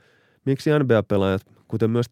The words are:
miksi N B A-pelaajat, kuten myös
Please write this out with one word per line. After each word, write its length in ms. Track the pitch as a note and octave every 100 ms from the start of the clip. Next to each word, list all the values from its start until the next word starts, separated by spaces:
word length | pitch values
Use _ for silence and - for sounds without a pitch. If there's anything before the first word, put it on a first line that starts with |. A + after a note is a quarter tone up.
| _ _ _ _
miksi 260 | C3+ C3+ D#3 D3+
N 100 | C3
B 20 |
A-pelaajat, 520 | A2+ G2 G2+ G2 F#2+ - _ -
kuten 220 | A2 A2
myös 160 | A#2 A#2